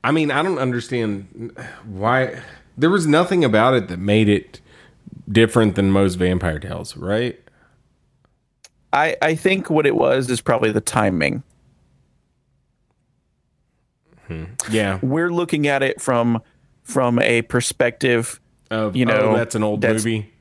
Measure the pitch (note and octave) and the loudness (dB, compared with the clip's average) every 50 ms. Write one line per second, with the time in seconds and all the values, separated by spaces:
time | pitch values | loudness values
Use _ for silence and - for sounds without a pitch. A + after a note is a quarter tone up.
0 | - A#2+ D3 D#3+ D#3 C#3+ C3+ C#3+ E3 F#3+ F3+ C#3+ C3 B2+ B2 A#2+ A#2 - C3+ A#2+ | 0 0 0 0 0 0 0 0 0 -2 -2 -2 -2 -2 -2 -4 -6 -4 -4 -2
1 | A2+ G#2+ G2+ G2 G2 F#2 - - A2+ A#2 - - - - - - - A2 G2+ F#2 | -2 -2 -4 -6 -10 -16 -16 -14 -14 -14 -14 -16 -18 -18 -18 -18 -16 -14 -10 -4
2 | G2+ A2+ B2 C3 C3 B2+ - B2+ - - - - _ _ _ - C#3 E3 F#3+ G3 | 0 0 2 2 0 -2 -6 -12 -16 -20 -20 -20 _ _ _ 0 2 2 2 2
3 | E3 D3+ D3 D#3+ F3+ F3 G3 F3 D#3+ B2 G#2+ G#2+ A2+ B2+ C3 B2 F#2+ F2+ F2+ F2 | 2 4 4 4 4 2 2 2 2 4 4 4 4 4 2 2 0 -4 -10 -6
4 | F#2+ G2+ G#2 A2 A2 G2+ G#2 F#2+ - - - - _ _ - - - - _ _ | 0 2 4 4 4 4 2 2 0 -6 -20 -20 _ _ -20 -20 -20 -20 _ _
5 | _ - - - - - G2+ A2+ A2+ A2 - A#2+ A2 G#2+ F2+ G2 G2 G2 G2 G2 | _ -20 -20 -18 -12 2 4 4 4 6 4 4 2 4 2 2 2 4 4 4
6 | G2 F#2+ F2+ F2+ F2+ F2+ F#2 F2+ E2+ F2 D#2 D2+ - F2+ F2+ E2+ E2 - - C#2+ | 4 2 2 0 0 0 0 0 0 -2 -4 -4 -8 -10 -10 -10 -10 -12 -12 -10
7 | - F2+ G#2 A2 A#2+ B2 - - _ _ _ _ _ _ _ _ _ _ _ _ | -4 -2 -2 -2 -2 -4 -6 -10 _ _ _ _ _ _ _ _ _ _ _ _
8 | _ _ _ _ _ _ _ _ _ _ _ _ - - _ _ _ _ - C#3 | _ _ _ _ _ _ _ _ _ _ _ _ -20 -20 _ _ _ _ 0 0
9 | D#3 D#3+ - - - D#3+ E3 D#3+ - F#3 F#3+ F#3+ F#3 - E3 D#3 D3 C#3+ - A2 | 0 0 0 0 0 0 0 0 0 0 0 0 -2 0 0 2 2 2 2 2
10 | - C3+ C3 C3+ C3 B2 B2 A#2 - - A#2+ A2+ - A2 G#2 A2 - - - B2 | 2 2 2 0 0 -2 -4 -2 0 0 0 2 2 0 0 0 -4 0 0 2
11 | G#2+ G2+ F#2 E2 D2+ C#2+ - - - _ _ _ _ _ _ _ _ _ _ _ | 2 2 2 0 0 0 -2 -4 -10 _ _ _ _ _ _ _ _ _ _ _
12 | _ _ _ _ _ _ _ _ _ _ _ _ _ _ _ _ _ _ _ _ | _ _ _ _ _ _ _ _ _ _ _ _ _ _ _ _ _ _ _ _
13 | _ _ _ _ _ _ _ _ _ _ _ _ _ _ _ _ _ _ _ _ | _ _ _ _ _ _ _ _ _ _ _ _ _ _ _ _ _ _ _ _
14 | _ _ _ _ _ - F2 D#2+ D#2+ F2 A#2 - - - A2 A2 G#2 G2 F#2+ F#2 | _ _ _ _ _ -14 -12 -12 -12 -10 -8 -8 -6 -2 -2 0 0 0 -2 -4
15 | G2+ B2+ C#3 D#3+ E3+ F3 E3+ F3 F3 E3 - D3+ D3 C#3+ C#3+ C3+ C3+ C3 - - | -4 -2 -2 -2 -2 -2 -2 -2 -2 -2 -2 -2 0 0 0 0 0 -2 -2 -4
16 | - - B2+ A#2 A#2 A#2+ A#2 A2+ - _ _ _ _ _ _ _ _ - - C#3 | -4 0 0 2 2 2 0 -2 -4 _ _ _ _ _ _ _ _ -4 -2 0
17 | C3 B2 A#2+ A#2+ - A2 A#2 A#2 A2+ _ - B2 A#2+ - - _ B2+ A#2+ A#2+ _ | 0 2 2 2 2 2 0 0 -2 _ -2 -2 -2 -2 -2 _ -2 -2 -2 _
18 | - C3 A#2+ A#2 A#2 - - - _ _ _ _ _ _ A2 A2 A2 G#2+ F#2 B2+ | 0 0 0 0 0 -4 -10 -16 _ _ _ _ _ _ -4 -4 -4 -2 0 0
19 | B2+ A2+ A2 G#2+ G#2+ A2 A2 A2+ A#2 A2+ - A2 G#2+ G#2+ G#2 G#2 B2 A#2 A2 A2 | 0 2 2 2 2 2 2 0 0 -2 -2 -2 -2 -2 0 0 0 0 0 0
20 | G#2+ A#2 A2+ A2 G#2 - _ _ | 0 -2 -4 -4 -6 -10 _ _